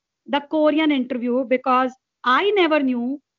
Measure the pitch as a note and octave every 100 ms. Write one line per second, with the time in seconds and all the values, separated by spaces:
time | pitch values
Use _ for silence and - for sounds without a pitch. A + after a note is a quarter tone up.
0 | _ _ - C#4 C#4+ D#4 D4+ D4 D#4 C#4+
1 | B3 B3 A#3+ B3 B3+ B3+ C4 B3+ C4 A#3+
2 | _ _ B3 C4 G4 G#4 E4+ D4+ C4+ B3
3 | A#3+ D4 _